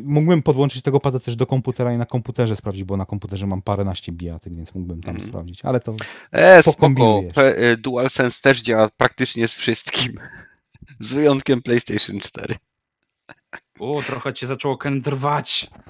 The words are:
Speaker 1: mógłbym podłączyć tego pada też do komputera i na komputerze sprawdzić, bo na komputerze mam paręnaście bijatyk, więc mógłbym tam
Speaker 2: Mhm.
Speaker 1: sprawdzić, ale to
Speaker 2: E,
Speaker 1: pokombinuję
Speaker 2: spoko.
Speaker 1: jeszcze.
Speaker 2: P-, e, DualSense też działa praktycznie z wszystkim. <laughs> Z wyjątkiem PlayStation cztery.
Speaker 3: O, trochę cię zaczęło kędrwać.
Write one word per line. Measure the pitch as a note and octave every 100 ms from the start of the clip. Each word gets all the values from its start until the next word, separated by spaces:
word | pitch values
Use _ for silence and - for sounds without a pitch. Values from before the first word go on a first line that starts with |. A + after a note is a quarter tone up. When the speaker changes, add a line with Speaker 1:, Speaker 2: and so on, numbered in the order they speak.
Speaker 1:
mógłbym | C3+ D3 D#3 E3+
podłączyć | D3+ C3 C#3 B2+
tego | C#3 C3+
pada | C#3 B2+
też | - A#2
do | B2
komputera | C3+ B2+ B2 B2
i | A#2+
na | A#2
komputerze | B2+ A2+ B2 A#2 G#2+
sprawdzić, | G#2+ F#2+
bo | F#2+ G2
na | F#2+
komputerze | G2+ F#2 F#2+ G2
mam | F#2+
paręnaście | G2 G2+ G2 F2+ -
bijatyk, | E2+ F2 D#2+ - E2+
więc | E2 F#2
mógłbym | F2+ E2+
tam | E2+ E2+
Speaker 2:
Mhm. | G2
Speaker 1:
sprawdzić, | G2 F2 F2+ -
ale | B2+
to | A2+ A2 - - -
Speaker 2:
E, | - E3 F3+
Speaker 1:
pokombinuję | D#3+ - D3 C3 A#2 G#2 F2+
Speaker 2:
spoko. | A2+ C3+
Speaker 1:
jeszcze. | -
Speaker 2:
P-, | A#2+
e, | A2+
DualSense | A#2+ B2 B2+ - B2+ -
też | C3+ B2
działa | A#2 A2 A2 -
praktycznie | B2 - A#2+ A#2 A#2
z |
wszystkim. | - - A2+ - - B2+ A2 - - - _
<laughs> | _ _ - B2
Z | A2
wyjątkiem | C3+ D3+ C3+ C#3 B2+
PlayStation | B2 A#2+ - G#2 G2+ G2
cztery. | - - - - _ _ _ _ _ _ - - _ - _ -
Speaker 3:
O, | A#2 D3
trochę | B2+ B2+ C3+
cię | A#2+ B2
zaczęło | C3 C#3+ B2+
kędrwać. | D3 C#3 C3+ C#3 C#3+ D3 - - - - -